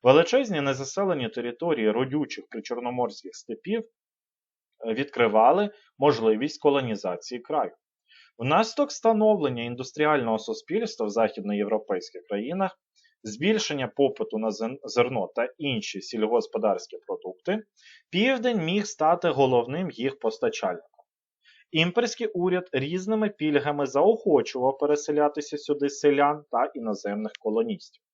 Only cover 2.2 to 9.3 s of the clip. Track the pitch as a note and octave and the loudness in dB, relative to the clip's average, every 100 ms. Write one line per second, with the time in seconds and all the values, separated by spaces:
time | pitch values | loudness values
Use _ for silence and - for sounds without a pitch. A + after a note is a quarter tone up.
2.2 | C3 - - A2+ - A#2+ B2 B2 A#2+ G#2 | -4 -8 -12 -12 -8 -6 -4 -2 -4 -4
3.2 | F#2 - - A2+ - A3+ A3 _ _ _ | -18 -20 -12 -12 -4 -6 -6 _ _ _
4.2 | _ _ _ _ _ _ A#2 A2+ C#3+ - | _ _ _ _ _ _ -6 -4 -4 2
5.2 | A#2 G#2+ A#2 F3 G#3 - _ _ C#3+ B2 | 4 6 6 6 0 -6 _ _ 2 4
6.2 | A2+ G#2+ C#3+ - D3+ C#3 B2 G#2 F#2+ F2 | 2 2 -2 0 2 2 0 -4 -4 -6
7.2 | - B2 - D3 - - _ _ _ _ | -8 -12 -4 -4 -4 -6 _ _ _ _
8.2 | _ _ A#2+ E3 A3 - C#4+ - A3+ G#3+ | _ _ 2 2 2 0 -2 2 2 4
9.2 | G#3+ | 4